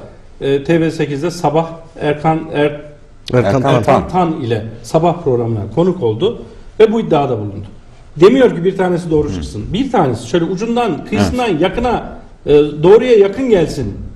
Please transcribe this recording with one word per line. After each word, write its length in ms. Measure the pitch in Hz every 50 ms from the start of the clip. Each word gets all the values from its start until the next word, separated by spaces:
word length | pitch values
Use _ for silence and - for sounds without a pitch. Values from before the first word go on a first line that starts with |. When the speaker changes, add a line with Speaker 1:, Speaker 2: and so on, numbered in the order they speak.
| - - - - - - - -
Speaker 1:
e, 240 | 131 139 139 143 139
T 160 | 165 165 165
V 100 | 160 160
sekizde 400 | 147 - 156 139 143 135 151 175
sabah 400 | 165 - - 147 139 165 160 - - - - - - -
Erkan 400 | 156 147 - - - 160 160 160 160 - -
Er-, 260 | 147 147 147 147 - - - - - - - - - - - -
Speaker 2:
Erkan 300 | 123 113 101 - 135 127
Speaker 1:
Erkan 200 | 139 131 123 107
Speaker 2:
Tan. 260 | 151 135 110 90 -
Speaker 1:
Tan 320 | - 185 175 165 - -
ile 260 | 131 113 117 104 104 - - - -
sabah 400 | - - 160 160 175 156 - -
programına 400 | 143 123 117 117 113 113 104 104 107 -
konuk 280 | 160 175 190 175 - 123
oldu 400 | 113 107 113 165 220 233 - - - - - - - - -
ve 120 | 214 208 214
bu 80 | 233
iddiada 380 | 196 156 170 147 143 131 123 107
bulundu. 280 | 104 101 95 95 98 - - - - - - - - - - 143
Demiyor 360 | 165 214 254 269 254 220 123
ki 80 | 165 165
bir 120 | 190 185
tanesi 340 | - 185 180 175 165 175 165
doğru 180 | 156 151 147 147
Speaker 2:
Hı. 60 | -
Speaker 1:
çıksın. 300 | 85 78 - - 104 - 123 151
Bir 200 | 214 277 269 -
tanesi 360 | - - 131 117 - - -
şöyle 160 | - 175 165
ucundan, 600 | 165 190 175 226 226 233 240 240 214 156 - -
kıyısından 460 | - 202 202 202 180 - 254 247 226
Speaker 2:
Evet. 100 | 175 143
Speaker 1:
yakına, 580 | 175 190 - 240 240 247 220 156 - - - - - - - - -
e, 60 | 143 147 147 147 147 147 151 151
doğruya 340 | 180 208 233 247 254 240
yakın 340 | 208 196 196 196 254 269 247
gelsin, 440 | 220 180 156 - - 143 120 98 - - - - -